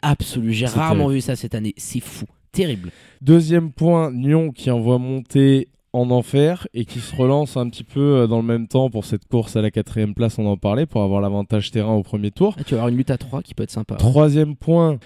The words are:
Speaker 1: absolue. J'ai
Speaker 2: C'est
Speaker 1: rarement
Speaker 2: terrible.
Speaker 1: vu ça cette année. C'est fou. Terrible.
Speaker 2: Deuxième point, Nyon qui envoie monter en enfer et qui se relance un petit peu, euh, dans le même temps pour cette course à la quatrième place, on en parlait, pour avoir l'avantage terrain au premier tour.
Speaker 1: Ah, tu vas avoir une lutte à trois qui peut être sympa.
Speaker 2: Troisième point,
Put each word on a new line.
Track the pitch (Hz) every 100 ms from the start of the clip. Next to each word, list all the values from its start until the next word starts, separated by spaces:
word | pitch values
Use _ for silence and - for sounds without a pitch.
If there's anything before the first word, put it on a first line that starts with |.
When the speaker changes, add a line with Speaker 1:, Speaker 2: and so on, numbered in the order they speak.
Speaker 1:
absolue. | 147 143 - 127 113
J'ai | 110 123
Speaker 2:
C'est | 120
Speaker 1:
rarement | 160 156 143
Speaker 2:
terrible. |
Speaker 1:
vu | 135
ça | -
cette | 95 117 113
année. | 107 -
C'est | - 120
fou. | - - 113 _ _
Terrible. | - 180 107 90 - - _
Speaker 2:
Deuxième | 135 170 156 170 165
point, | - 160 170 156
Nyon | 123 135 160 160
qui | 120 131
envoie | 120 113 123
monter | 127 131 120 139 139 135 - _ _
en | 123 123
enfer | 123 117 139 147 180 -
et | 117
qui | 117 123
se | - -
relance | 127 143 143 131
un | 120
petit | -
peu, | 113 139
euh, | 143 135 117
dans | 117
le | 117
même | 117 110
temps | 131 131
pour | 110
cette | - 107 -
course | 120 107 113
à |
la | 107
quatrième | 110 104 113 104
place, | 104 117 113
on | 107
en | 98
parlait, | 104 110 156
pour | 113
avoir | 98 98
l'avantage | 101 101 101 107 101
terrain | 113 107
au | 110
premier | 95 107 104
tour. | - 196 196
Speaker 1:
Ah, |
tu | 139
vas | 123
avoir | 120
une | 123
lutte | 135
à | 127
trois | 131 135
qui | -
peut | -
être | 113
sympa. | 110 110 101
Speaker 2:
Troisième | 113 139 151 147 151
point, | 143 - 170 165 131